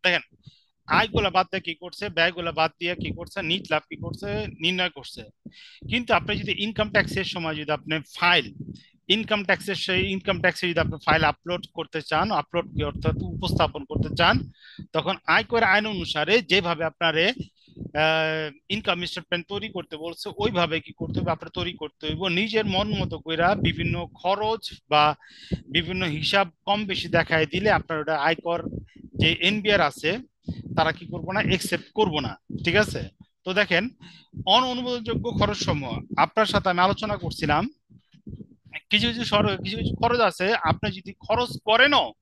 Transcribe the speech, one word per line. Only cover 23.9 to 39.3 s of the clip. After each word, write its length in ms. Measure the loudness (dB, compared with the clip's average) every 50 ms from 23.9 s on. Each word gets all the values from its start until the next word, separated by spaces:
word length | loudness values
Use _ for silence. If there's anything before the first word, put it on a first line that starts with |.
| -2 -2 -6 -8 -12
খরচ 500 | -6 -2 -2 0 0 0 -2 -2 -4 -6 -14 -14 -16 _ _
বা 140 | 4 6 6 6 2 _ -10 -20 -20 -20 -8 -8 -8 -8 -8 -2
বিভিন্ন 320 | -2 -2 0 0 -4 -4 -2 -2
হিসাব 360 | -2 -2 -2 2 2 2 2 2 _ _ _
কম 140 | 0 0 0 0
বেশি 220 | -4 -4 -6 -4 2
দেখায় 380 | 2 2 2 4 2 2 2
দিলে 220 | 2 0 0 4 4
আপনার 260 | 4 4 2 -2 -4 -4
ওটা 160 | -2 -2 0 2
আয়কর 380 | 2 2 2 0 _ -4 -4 -2 -4 -8 -10 -10 -12 _ _ -20 -20 -12 0
যে 160 | 4 4 4 4 4
এনবিআর 400 | 2 2 2 2 2 2 4 4
আছে 300 | 4 2 0 -2 -2 -2 -2 -2 -6 _ _ _ _ -10 -10 -8 -10 -4 0
তারা 180 | 2 2 2
কি 140 | 0 -4 -8
করবো 240 | -10 -8 -8 -6 -2
না, 100 | -2 0
accept 460 | 2 2 2 0 0 -2 -4 -4 -6 -6 _
করবো 260 | 2 2 2 2 -2
না। 100 | -2 -4 -6 -8 _ _ -10 -4
ঠিক 140 | -2 2 4
আছে? 260 | 4 2 2 -2 -6 -8 -10 _ _ -20 _ _ _
তো 80 | _ -2 0
দেখেন, 300 | 0 2 4 2 0 0 -2 -8 _ -20 -20 -20 -20 _ _ -14 -6 2
অনঅনুমোদনযোগ্য 800 | 4 6 6 6 2 -2 -2 -2 -4 -4 -4 -4 -4 -4 -2 -2 -4
খরচ 280 | 0 0 0 0 0 -2 -2
সমূহ 280 | -2 -2 -2 -2 -6 -6 -8 -8 -4 2
আপনার 300 | 2 2 2 _ 2 2
সাথে 200 | 4 2 2 2 2
আমি 120 | 2 4
আলোচনা 340 | 4 4 2 0 -4 -6 -4
করছিলাম, 460 | -4 -6 -8 -6 -4 0 2 2 2 2 -2 -6 _ _ _ -20 -20 _ _ _ -20 _ -16 -16 -16 -16 _ -20 _ _ -20 -20 -20 _ _
কিছু 160 | 2 2 2
কিছু 160 | 0 -2 -2 -2
সর-, 340 | 2